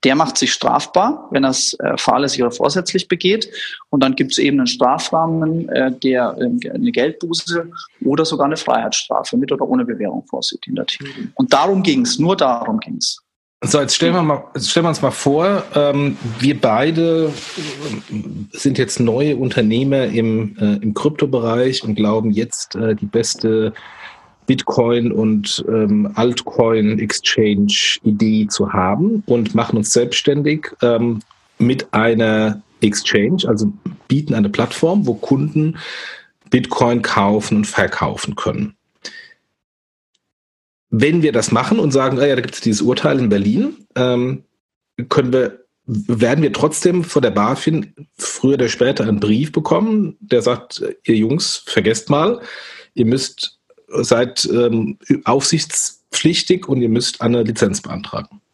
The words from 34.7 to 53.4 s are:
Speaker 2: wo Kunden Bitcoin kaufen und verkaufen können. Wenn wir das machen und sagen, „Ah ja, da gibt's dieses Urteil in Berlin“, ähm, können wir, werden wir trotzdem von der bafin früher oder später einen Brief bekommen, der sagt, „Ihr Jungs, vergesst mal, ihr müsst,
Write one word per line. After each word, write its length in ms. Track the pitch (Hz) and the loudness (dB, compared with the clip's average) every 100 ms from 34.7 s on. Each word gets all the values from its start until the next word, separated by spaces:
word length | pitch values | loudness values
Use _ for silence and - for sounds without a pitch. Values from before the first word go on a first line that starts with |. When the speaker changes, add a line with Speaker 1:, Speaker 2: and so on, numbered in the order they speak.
| - 160 196 139 | 0 0 2 0
Speaker 2:
wo 80 | |
Kunden 640 | 110 - 135 151 156 156 160 - - - - - _ _ | -2 0 0 0 0 -2 -4 -12 -14 -14 -18 -20 _ _
Bitcoin 520 | 127 117 - 120 120 | -2 0 0 2 2
kaufen 560 | 104 - 101 107 107 107 | 0 0 2 2 0 0
und 100 | 104 | 0
verkaufen 680 | - 90 - 113 98 - | 0 -2 -2 -4 -4 -8
können. 400 | 101 - - - - _ _ - - - _ _ _ _ _ _ _ _ _ _ _ _ _ _ _ _ | -6 -4 -4 -6 -8 _ _ -18 -18 -20 _ _ _ _ _ _ _ _ _ _ _ _ _ _ _ _
Wenn 320 | 113 139 170 | 0 2 4
wir 80 | 156 | 2
das 200 | 117 110 | 2 2
machen 260 | 123 - 226 | 0 2 2
und 140 | 165 | 2
sagen, 260 | 135 131 127 | 2 2 2
„Ah 80 | 143 | 2
ja, 80 | |
da 60 | 131 | 2
gibt's 180 | 113 - | -2 -4
dieses 220 | - 104 | -2 0
Urteil 380 | 104 123 151 139 | 0 2 2 2
in 80 | 123 | 2
Berlin“, 560 | 101 98 123 269 320 - | 2 2 2 0 -4 -12
ähm, 480 | - 127 123 123 135 _ _ _ _ _ - 120 | -2 0 0 0 -4 _ _ _ _ _ -12 -2
können 240 | - 127 | 0 2
wir, 280 | 127 123 - _ _ - | 2 0 -4 _ _ -6
werden 560 | 110 - 117 117 143 | -6 -2 0 2 2
wir 100 | 151 | 0
trotzdem 520 | 104 151 151 185 180 | 2 -2 2 2 2
von 180 | 175 - | 2 2
der 80 | 123 | 4
bafin 640 | 101 104 135 - 156 104 - - _ | 4 0 0 0 -2 -4 -12 -20 _
früher 360 | - - 135 | -10 0 2
oder 140 | 135 120 | 2 2
später 360 | - 127 135 | 2 2 2
einen 160 | 110 104 | 0 0
Brief 320 | 104 110 151 | 2 2 2
bekommen, 640 | - 151 165 214 214 185 - | -2 2 2 2 0 0 -6
der 220 | - 123 | 0 2
sagt, 400 | 113 120 - - - - | 2 -2 -4 -10 -10 -10
„Ihr 120 | - 113 | 0 2
Jungs, 460 | 110 147 - - | 2 0 -2 -6
vergesst 460 | - - 98 110 - | -2 0 2 0 0
mal, 300 | 143 170 240 - - - - - | 2 2 -2 -6 -16 -18 -20 -16
ihr 140 | - 113 | 0 2
müsst, 540 | 131 - - | 2 -2 -8